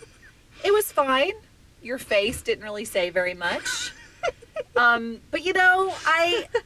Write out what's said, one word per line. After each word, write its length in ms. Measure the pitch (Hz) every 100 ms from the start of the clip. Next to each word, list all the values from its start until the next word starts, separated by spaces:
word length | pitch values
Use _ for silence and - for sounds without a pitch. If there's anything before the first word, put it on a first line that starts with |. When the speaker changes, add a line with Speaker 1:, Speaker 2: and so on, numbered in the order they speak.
| - - - - _ -
Speaker 1:
It 120 | -
was 180 | 415 427
fine. 400 | - 277 262 302 427 - _ - _
Your 160 | 226 262
face 440 | - 208 208 -
didn't 240 | - 233 -
really 180 | 208
say 260 | 220 196 175
very 220 | 175 180 180
much. 580 | 175 233 277 - - -
Speaker 2:
<laughs> 40 | 932 - 698 - - - - 480
Speaker 1:
Um, 440 | 480 233 233 226 -
but, 120 | 320 320
you 80 |
know, 400 | 370 370 370 381 330 -
I, 420 | 320 339 427 - 466